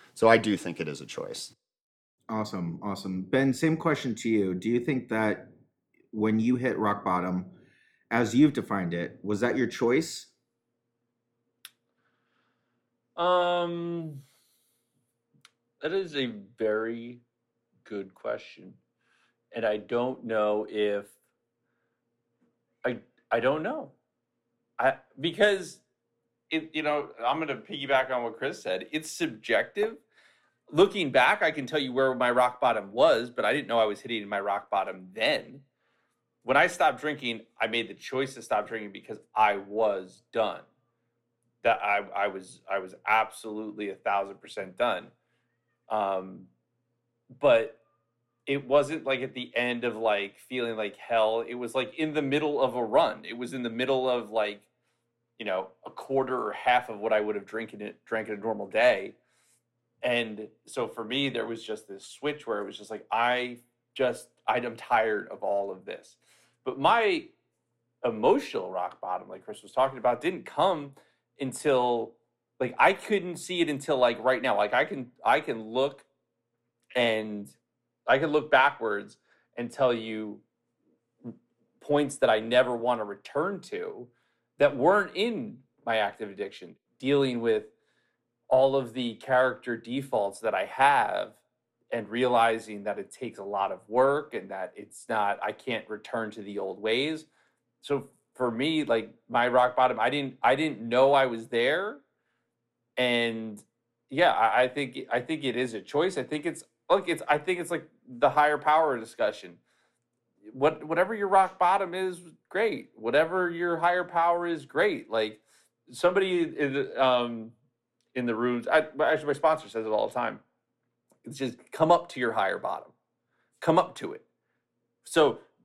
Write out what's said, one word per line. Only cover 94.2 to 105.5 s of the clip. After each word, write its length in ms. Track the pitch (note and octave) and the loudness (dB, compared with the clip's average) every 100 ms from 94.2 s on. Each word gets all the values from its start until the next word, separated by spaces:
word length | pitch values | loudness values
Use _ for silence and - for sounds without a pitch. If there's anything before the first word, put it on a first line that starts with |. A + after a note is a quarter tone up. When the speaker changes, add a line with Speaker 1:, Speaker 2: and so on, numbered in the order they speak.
| C#3+ | -2
Speaker 3:
and 160 | A2 G2 | -10 -8
that 240 | G2 F#2 - | -8 -10 -10
it's 300 | G2 - - | -18 -20 -6
not, 300 | A2 G2+ G2+ | -2 0 0
I 100 | G#2 | -4
can't 360 | G#2+ - A2+ - | -6 -6 -8 -6
return 420 | G#2+ - A#2+ A2 | -12 -6 -6 -6
to 100 | A2 | -8
the 180 | G2+ G2+ | -10 -8
old 200 | F#2+ F#2+ | -8 -4
ways. 460 | A2 A#2 C#3+ D#3 D#3 _ _ _ _ _ | -2 0 -2 -6 -12 _ _ _ _ _
So 280 | - C#3 - _ _ - | -4 -4 -4 _ _ -4
for 160 | B2+ | -2
me, 320 | A2+ D3 D#3 | 0 0 0
like, 300 | C#3+ A#2 G#2 - _ | 2 0 0 -12 _
my 180 | A#2+ B2 | 0 4
rock 280 | B2+ B2 - | 4 4 4
bottom, 240 | B2+ A2+ | 2 4
I 100 | A#2 | 0
didn't, 260 | C#3+ C3+ C3+ | 0 -4 0
I 140 | A#2+ C3+ | 2 2
didn't 260 | D#3 G#2+ | 0 -4
know 320 | A#2 A#2+ C3+ | 0 4 6
I 120 | C#3 C3 | 6 4
was 240 | A#2 A2+ | 0 -4
there. 500 | A#2 B2 D#3 G3+ C#4+ _ _ _ _ _ _ _ _ _ - | 0 2 0 -2 -8 _ _ _ _ _ _ _ _ _ -2
And 640 | B2+ A#2+ A#2 A2+ A2+ G#2 - _ _ _ _ | 2 2 0 -2 -8 -12 -18 _ _ _ _
yeah, 220 | C3+ - | 2 4
I, 320 | F2 A2+ A2+ | 6 4 4
I 40 | B2+ | 2
think, 300 | C#3+ C3+ C3+ - | 0 -6 -8 -4
I 80 | B2 | -4
think 240 | - D#3 | -2 -4
it 120 | C#3 | -4